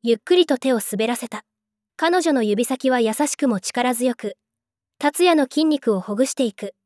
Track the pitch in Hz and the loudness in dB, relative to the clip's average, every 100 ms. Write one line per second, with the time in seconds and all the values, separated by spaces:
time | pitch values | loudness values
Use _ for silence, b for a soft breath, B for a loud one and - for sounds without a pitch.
0 | 233 226 - 359 339 262 262 240 - 202 | 0 -2 2 2 4 2 0 0 -2 -4
1 | 220 240 240 214 _ _ _ _ _ - | -2 -4 -6 -12 _ _ _ _ _ -4
2 | 330 359 330 277 214 208 247 262 262 254 | 0 2 2 0 0 0 -2 -2 0 0
3 | 226 226 294 - 277 208 - - 247 233 | 0 0 -2 0 0 0 -4 -4 -2 0
4 | 254 240 208 - _ _ _ _ _ _ | -2 -2 -8 -12 _ _ _ _ _ _
5 | 285 - 359 330 262 - 320 294 - 202 | -4 2 4 4 2 0 0 0 0 -2
6 | 180 208 262 - 247 - 202 - | -2 -2 -2 0 -4 -4 -14 -14